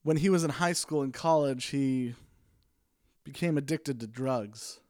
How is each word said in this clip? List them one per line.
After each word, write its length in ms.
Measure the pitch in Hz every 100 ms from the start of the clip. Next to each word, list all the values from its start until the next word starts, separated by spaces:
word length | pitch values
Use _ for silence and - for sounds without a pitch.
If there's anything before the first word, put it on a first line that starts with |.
when 160 | 151 156
he 120 | 190
was 140 | 185
in 60 | 160
high 240 | 139 175
school 300 | 170 - 156
and 100 | 139
college, 540 | 123 165 160 143 127 -
he 480 | 139 135 131 120 120 - _ _ _ _ _ _ _ _ _
became 340 | - 139 170 151
addicted 420 | 139 160 147 123
to 80 | 113
drugs. 720 | 113 131 127 104 110 - -